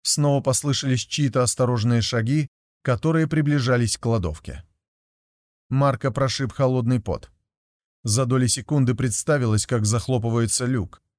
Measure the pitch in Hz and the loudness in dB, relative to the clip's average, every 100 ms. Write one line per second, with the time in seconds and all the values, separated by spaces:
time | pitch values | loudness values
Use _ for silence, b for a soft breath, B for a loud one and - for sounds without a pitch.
0 | - - 147 139 131 123 143 131 135 127 | -4 0 2 2 2 0 0 -2 0 -2
1 | - - 139 127 123 - 123 120 117 117 | -2 -2 0 2 0 0 0 2 2 2
2 | - 120 113 151 143 _ _ _ - 120 | 0 -2 0 -2 -2 _ _ _ -2 0
3 | 160 160 160 156 147 147 123 120 113 - | 2 2 2 2 2 2 2 2 2 -2
4 | 117 113 87 78 - 67 - _ _ _ | -2 0 -2 -6 -12 -16 -18 _ _ _
5 | _ _ _ _ _ _ - 131 139 127 | _ _ _ _ _ _ -4 0 2 0
6 | 135 113 131 - 127 - 131 127 117 127 | -4 -2 -2 -2 -6 0 0 2 0 0
7 | - - - _ _ _ _ _ _ _ | -2 -8 -8 _ _ _ _ _ _ _
8 | 113 107 127 127 120 - - 147 123 110 | -2 0 2 2 2 -2 0 0 2 0
9 | 127 - - 143 117 107 - 120 107 117 | -2 -4 0 0 2 0 0 0 0 0
10 | - 123 117 117 113 - 123 127 202 - | 0 -2 0 0 0 -2 -2 -2 -4 -12
11 | _ | _